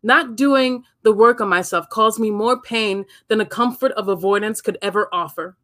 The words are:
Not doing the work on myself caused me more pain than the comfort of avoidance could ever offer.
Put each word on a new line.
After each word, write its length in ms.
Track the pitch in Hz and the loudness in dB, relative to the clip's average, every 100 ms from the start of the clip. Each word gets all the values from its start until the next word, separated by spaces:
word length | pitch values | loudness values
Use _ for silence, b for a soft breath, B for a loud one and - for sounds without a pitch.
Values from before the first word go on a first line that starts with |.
| 214 | 4
Not 300 | 277 277 226 | 2 2 -2
doing 480 | 277 269 254 247 - _ | 2 2 2 -2 -10 _
the 100 | 220 | 0
work 300 | 202 233 247 | 6 4 4
on 80 | 208 | 0
myself 400 | 180 180 175 165 | 0 0 -4 -4
caused 300 | - 220 220 | 0 0 2
me 100 | 220 | -2
more 320 | 208 220 247 | -2 -2 -2
pain 440 | - 233 214 196 196 b b | -2 -4 -2 -4 -8 b b
than 120 | 220 | -2
the 60 | 208 | -2
comfort 460 | - 240 240 262 | 0 0 2 -2
of 140 | 220 196 | -2 -2
avoidance 540 | 185 190 202 208 220 | -2 0 0 0 -4
could 160 | - 185 | -6 -4
ever 300 | 202 196 208 | -4 -2 -2
offer. 460 | 180 165 - 165 185 | -4 -6 -8 -12 -14